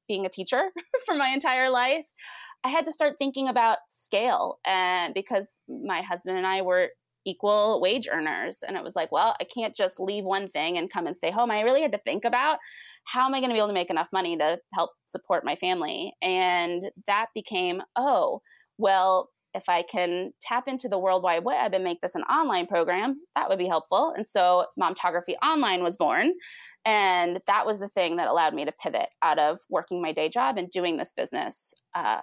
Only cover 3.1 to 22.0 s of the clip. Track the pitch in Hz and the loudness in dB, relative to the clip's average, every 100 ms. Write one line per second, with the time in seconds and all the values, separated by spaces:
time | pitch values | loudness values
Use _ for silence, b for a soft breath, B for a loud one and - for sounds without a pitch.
3.1 | - 277 262 269 247 226 202 - - - | 0 -2 -2 0 2 4 2 -2 -6 -2
4.1 | 202 233 214 - - - 185 180 180 170 | 0 2 2 0 -4 0 2 2 2 0
5.1 | 190 196 214 202 - - 127 - 175 190 | -2 -2 -2 -4 -8 -12 -8 -4 -4 -4
6.1 | 175 185 185 190 190 185 180 180 - _ | -6 -4 -2 0 0 2 2 2 -2 _
7.1 | _ - 180 208 208 208 220 185 240 220 | _ -10 -2 2 4 4 4 2 0 -2
8.1 | 160 156 95 113 - - 190 - 185 160 | -2 -2 -2 -4 -8 -8 -8 -6 -6 -2
9.1 | 147 214 - - - 226 - 190 - 190 | 2 2 0 -4 -6 -6 -2 -2 -2 -4
10.1 | 208 190 196 196 151 156 175 180 208 170 | -4 -2 -2 -2 -4 -2 -2 -4 -4 -6
11.1 | 156 165 202 240 214 220 269 311 - - | -4 -2 0 0 2 2 2 2 -2 -4
12.1 | - 233 247 277 311 B B B B - | -4 0 0 0 -2 B B B B -6
13.1 | 247 262 269 254 226 208 196 175 165 170 | 0 2 2 0 2 2 0 0 -2 -2
14.1 | 190 180 165 151 170 - 175 165 - - | -2 -2 0 0 0 -4 -4 -4 -4 -10
15.1 | 185 - 175 - 156 180 180 151 - 190 | -8 -2 -2 0 -2 -2 -2 -2 -6 -8
16.1 | - 185 185 185 180 170 175 190 - - | -6 -2 2 2 2 0 -2 -6 -10 -2
17.1 | 202 226 - 208 202 180 180 - - 269 | -2 -2 -6 -6 -2 -2 -4 -6 -2 2
18.1 | 233 165 202 - b b - 208 190 190 | 2 2 -2 -8 b b -4 2 4 4
19.1 | 185 - _ _ - - 175 175 214 180 | 4 0 _ _ -8 0 0 0 -2 0
20.1 | 175 190 - - 247 247 262 247 190 190 | 0 -4 -10 -6 -4 -2 -4 -2 0 2
21.1 | 185 180 170 185 156 127 190 185 175 | 2 2 2 2 0 2 0 -2 -2